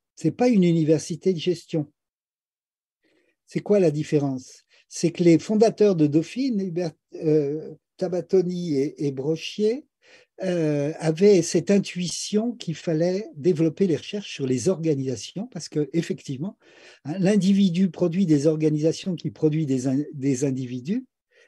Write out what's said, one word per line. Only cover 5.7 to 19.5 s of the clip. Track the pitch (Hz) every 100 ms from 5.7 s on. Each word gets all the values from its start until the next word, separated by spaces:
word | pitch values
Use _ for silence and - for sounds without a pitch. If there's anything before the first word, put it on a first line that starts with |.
| - 208 175
de | 147
Dauphine, | 156 156 233 269 208
Hubert, | 190 170 170 - _ 175
euh, | 160 156 143 151 151 151 _ -
Tabatoni | 180 180 165 190 180 180 175 139
et, | 143 - 147
et |
Brochier, | 131 143 160 - - 214 262 - _ _ - _ -
euh, | 190 175 156 147 143 165
avaient | 160 160 202 190
cette | 160 175 165
intuition | 202 196 180 180 - - 208 240
qu'il | - - 151
fallait | - 156 175 185 330 160
développer | 160 151 165 156 196
les | 135
recherches | - 208 -
sur | - 131
les | 127 120
organisations, | 160 160 143 131 117 - 175 247
parce | 165 -
que | 151 151
effectivement, | 170 160 - - 131 190 - _ - - - 135
hein, | 196
l'individu | 185 208 185 196 196 170 190
produit | - 175 175 180
des | 147 151
organisations | 156 156 151 160 156 190 170
qui | -
produisent | - 156